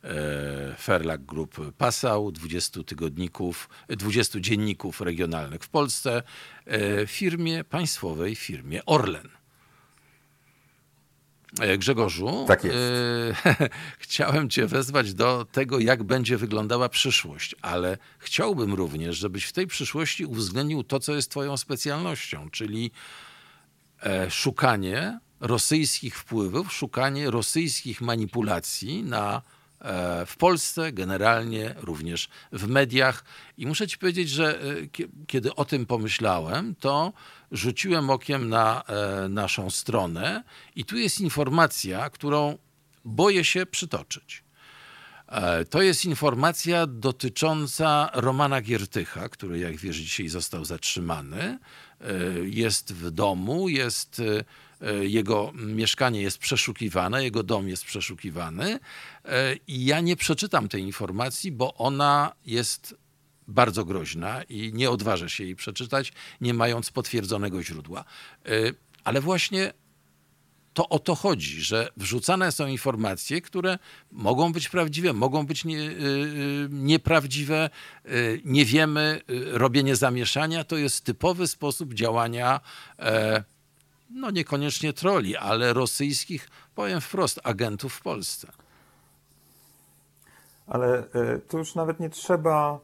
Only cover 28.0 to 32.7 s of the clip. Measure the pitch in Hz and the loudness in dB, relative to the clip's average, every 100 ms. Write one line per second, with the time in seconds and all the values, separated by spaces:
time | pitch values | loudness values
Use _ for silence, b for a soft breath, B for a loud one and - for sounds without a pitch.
28 | 120 113 104 120 104 87 - - 98 180 | -2 0 0 0 0 0 -2 -6 -6 -6
29 | 196 113 104 113 b b b _ - 92 | -2 -2 -2 -4 b b b _ -6 -4
30 | 90 85 90 - 175 175 - - 160 110 | -2 -2 -6 2 4 4 0 -2 -4 -4
31 | 95 95 107 117 113 110 110 - 101 78 | -2 4 4 4 0 -4 -6 -8 -6 -6
32 | 82 82 - B B 101 104 | -4 -4 -6 B B -4 2